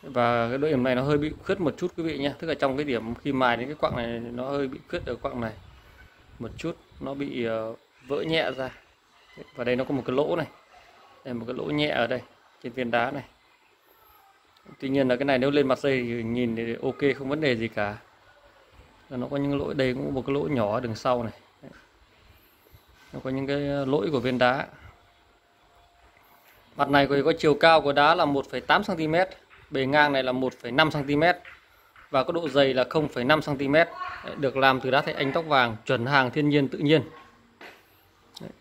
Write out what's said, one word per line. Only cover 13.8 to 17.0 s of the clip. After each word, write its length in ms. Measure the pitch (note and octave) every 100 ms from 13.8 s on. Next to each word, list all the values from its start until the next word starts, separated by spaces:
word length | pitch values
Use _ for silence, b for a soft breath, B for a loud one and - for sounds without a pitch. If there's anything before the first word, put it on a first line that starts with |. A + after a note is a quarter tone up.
| _ _ _ _ _ _ _ _ - -
Tuy 80 | C#3
nhiên 200 | C3+ C3
là 80 | B2
cái 80 |
này 140 | C#3 C3+
nếu 120 | C3+
lên 180 | C#3+ C3
mặt 100 | B2+
dây 240 | C#3+ C3
thì 200 | A#2+ A#2
nhìn 340 | A2+ A#2+ B2 A2+
thì 180 | A#2 A#2
ok, 340 | C3+ B2+